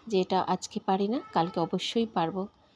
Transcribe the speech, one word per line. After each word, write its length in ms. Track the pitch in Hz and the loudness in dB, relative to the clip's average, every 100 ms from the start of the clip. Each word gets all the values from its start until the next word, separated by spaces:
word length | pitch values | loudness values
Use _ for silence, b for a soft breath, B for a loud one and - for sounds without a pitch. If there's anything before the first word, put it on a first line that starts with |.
| - | 0
যে 100 | 190 | 0
এটা 180 | 185 185 - | 2 2 2
আজকে 300 | 185 - 214 - | -2 -4 -6 0
পারি 220 | 190 202 | 0 2
না, 120 | 262 - | -2 -2
কালকে 240 | - 170 175 | 0 0 0
অবশ্যই 480 | 165 180 - 233 226 | -2 -2 -2 -2 0
পারবো। 280 | 185 165 185 202 _ b | 0 -2 -2 -6 _ b